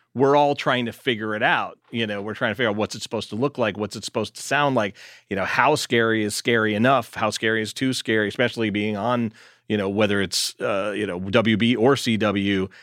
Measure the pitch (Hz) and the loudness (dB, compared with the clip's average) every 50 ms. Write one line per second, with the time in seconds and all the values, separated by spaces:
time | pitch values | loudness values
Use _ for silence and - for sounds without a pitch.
0 | _ _ - 120 135 135 143 147 147 143 143 - - 151 127 127 120 113 - - | _ _ 0 2 4 4 6 4 4 2 0 -2 0 0 0 0 -2 -4 -6 -4
1 | - 135 120 104 110 107 107 107 123 160 165 120 98 90 - _ _ - 131 117 | -2 -2 -2 -2 -2 -6 -4 0 2 2 2 2 -2 -4 -10 _ _ -8 -4 -4
2 | 113 107 104 101 101 110 104 - 131 110 101 113 123 110 104 107 104 - - 107 | -4 -2 -4 -6 -6 -8 -6 -4 -2 -2 0 0 0 0 0 0 -2 -4 -4 -10
3 | - - 117 107 - - 107 107 135 143 - 127 117 107 90 104 104 98 - 110 | -10 -8 -6 -8 -6 -6 -6 -4 -4 -4 -2 0 -2 -2 -2 -4 -6 -8 -8 -10
4 | - - - 113 104 - - - - - 135 143 147 143 131 120 104 98 - - | -12 -6 -6 -6 -6 -6 -8 -12 -6 -2 0 2 2 2 2 0 0 -2 -6 -12
5 | - - - - _ - 98 98 90 - - 131 123 131 117 - - - 123 117 | -20 -20 -20 -20 _ -6 -4 -4 -2 -2 2 2 4 4 4 2 0 0 2 2
6 | 113 113 110 110 107 104 - - - 127 117 113 107 107 104 104 117 131 139 123 | 2 2 2 0 0 -2 -4 -2 0 2 2 2 2 2 2 2 4 4 4 2
7 | 110 - - - 113 107 - - 117 110 110 110 110 104 - - 135 131 123 - | 0 -4 -6 -4 -2 -2 -2 0 -2 0 0 0 -2 -4 -6 -4 -2 -2 -2 -4
8 | - - 110 110 104 101 - - 123 117 - 117 113 107 98 104 104 107 107 98 | -2 0 2 2 2 0 0 0 0 0 0 -2 -2 -2 0 0 -2 -2 -2 -2
9 | 104 120 123 120 117 104 - - - - _ _ _ - 107 104 95 101 98 107 | -2 -2 0 0 -2 -4 -6 -10 -20 -20 _ _ _ -4 -2 -2 -2 -2 2 2
10 | 107 101 101 101 95 90 - - - - - - - 120 104 95 101 104 101 104 | 2 2 2 0 0 -2 -2 -4 -4 -6 -6 -6 -4 -2 -2 -2 -2 -4 -4 -4
11 | 104 95 87 90 95 101 98 117 101 113 110 95 120 117 127 104 113 135 139 127 | -4 -4 -4 -6 -4 2 4 4 6 6 2 4 4 2 2 4 4 4 4 2
12 | - 120 113 101 110 104 98 101 98 101 101 95 95 - - - | 2 0 0 2 2 0 0 0 0 0 0 0 -2 -4 -8 -18